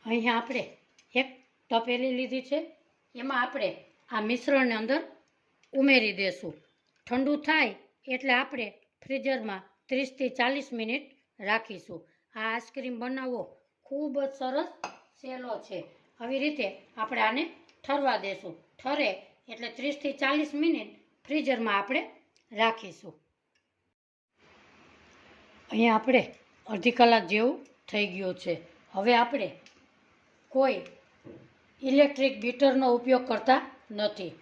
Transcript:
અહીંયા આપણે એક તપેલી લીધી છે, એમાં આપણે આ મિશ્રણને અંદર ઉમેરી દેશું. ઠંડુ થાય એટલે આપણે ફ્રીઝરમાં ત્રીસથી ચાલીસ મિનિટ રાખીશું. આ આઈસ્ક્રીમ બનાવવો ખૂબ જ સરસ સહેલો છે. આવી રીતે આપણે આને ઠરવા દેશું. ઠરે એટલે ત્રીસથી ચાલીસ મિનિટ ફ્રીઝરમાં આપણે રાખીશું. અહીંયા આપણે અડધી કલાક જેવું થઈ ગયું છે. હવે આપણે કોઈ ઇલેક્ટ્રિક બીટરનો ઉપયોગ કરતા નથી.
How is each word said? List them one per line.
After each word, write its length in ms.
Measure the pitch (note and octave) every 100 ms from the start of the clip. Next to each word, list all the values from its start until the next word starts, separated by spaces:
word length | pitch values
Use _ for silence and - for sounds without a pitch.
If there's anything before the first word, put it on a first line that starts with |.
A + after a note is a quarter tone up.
| A3+
અહીંયા 340 | A#3 A3+ A#3
આપણે 240 | A#3 B3 F3 - _ _ _ B3
એક 80 | C4 - _ _ _
તપેલી 480 | A3+ A#3 B3 C4 B3
લીધી 280 | B3+ C4 B3+
છે, 100 | D4 E4 - _ _ _ B3
એમાં 260 | C4 C4
આપણે 260 | B3+ C#4 - C4+ - _ _
આ 80 | A3+ G#3+
મિશ્રણને 460 | B3 - C#4 B3+ A3
અંદર 200 | A3 C#4+ E4+ - _ _ _ _ _
ઉમેરી 460 | C4+ C#4 C4 A3 F#3
દેશું. 320 | G3 F3 E3+ D3 _ _ _ _ -
ઠંડુ 260 | B3 C4+ D4 D4
થાય 320 | D#4 B3+ G3 _ _ -
એટલે 200 | B3+ C4+ B3
આપણે 260 | C4+ C4+ G#3+ - _ _
ફ્રીઝરમાં 640 | - C4+ A#3 C4 A3 F#3+ - _ _
ત્રીસથી 460 | C4 C4 - C4 B3+
ચાલીસ 300 | A#3+ C#4 C4+ A#3+
મિનિટ 260 | A3 C4 C#4 _ _ _ G3+
રાખીશું. 520 | A3 A3 F#3+ - E3+ - _ _ A3
આ 100 | A3
આઈસ્ક્રીમ 460 | A#3 A#3 - B3+ A#3+
બનાવવો 420 | B3 C4 C4 A#3+ F3+ - _ _ _
ખૂબ 300 | C#4 D4+ C4+
જ 80 | C4+ C4+
સરસ 300 | B3+ C4+ E4 - - - _ _
સહેલો 340 | C4 B3+ B3 G#3+ -
છે. 120 | F#3 - - _ _
આવી 200 | A#3+ C4+
રીતે 240 | C#4+ D4 G3+ - - -
આપણે 200 | G#3+ A#3+ A3
આને 160 | B3 E4 - _ _
ઠરવા 360 | - C#4+ C#4 A3+ G3
દેશું. 280 | F#3+ F#3+ E3 _ _
ઠરે 300 | B3+ D4 B3+ F#3 - _ -
એટલે 180 | A3+ A#3 -
ત્રીસથી 420 | C4 C#4+ C#4+ C#4
ચાલીસ 300 | C4+ D4 D4 C#4+
મિનિટ 280 | E4 C#4+ G#3 - _ _ -
ફ્રીઝરમાં 520 | D4+ B3 B3 A3+ G3
આપણે 220 | G3 C4+ A4 - _ _ _
રાખીશું. 640 | G#3 A3+ A3 G3 D#3+ F#3+ - _ _ _ _ _ _ _ _ _ _ _ _ _ - - - - - - - - - - - -
અહીંયા 280 | A3 A#3 A3
આપણે 260 | A#3 B3 - - _ _ -
અડધી 300 | G#3+ A#3+ A#3+
કલાક 260 | A#3 A3+ F3
જેવું 260 | G#3 A#3 F4+ - _ -
થઈ 160 | G#3+ G#3
ગયું 260 | F3+ F#3+ F3+
છે. 100 | F#3 E3 - - _
હવે 200 | F#3 G#3 A#3+
આપણે 280 | A#3+ C4 F#3 - - _ _ _ _ _ _ _ _
કોઈ 280 | C4 C4+ G3 F3 - _ _ - - - _ _ _
ઇલેક્ટ્રિક 540 | C4 C#4 C#4+ C#4+ C4+ G#3
બીટરનો 440 | A#3+ B3 C#4 C4 C4 A#3+
ઉપયોગ 260 | B3 B3+ B3+
કરતા 320 | G#3+ - C4+ - - _ G#3
નથી. 320 | G#3 G#3 F3 -